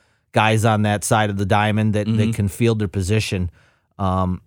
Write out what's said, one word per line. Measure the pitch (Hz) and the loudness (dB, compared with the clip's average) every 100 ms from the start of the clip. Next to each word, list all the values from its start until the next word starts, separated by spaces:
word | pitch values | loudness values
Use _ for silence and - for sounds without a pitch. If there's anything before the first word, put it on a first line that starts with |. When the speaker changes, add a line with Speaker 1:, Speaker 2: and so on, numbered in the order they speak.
| _ _ _ | _ _ _
Speaker 1:
guys | 120 110 110 113 | 0 2 2 2
on | 107 | 2
that | 107 104 | 2 0
side | - 113 107 | 0 0 0
of | 101 | -2
the | 98 | 0
diamond | 104 107 107 110 | 0 2 0 0
that, | 104 104 | 0 0
that | |
Speaker 2:
Mm-hmm. | 110 110 | 0 0
Speaker 1:
can | 113 101 | 0 -2
field | - 117 110 | 0 0 0
their | 107 | -2
position. | 101 92 110 - 98 87 - _ _ _ - | -2 0 0 -2 -4 -4 -8 _ _ _ -4
Um, | 95 92 92 92 | -2 0 0 -4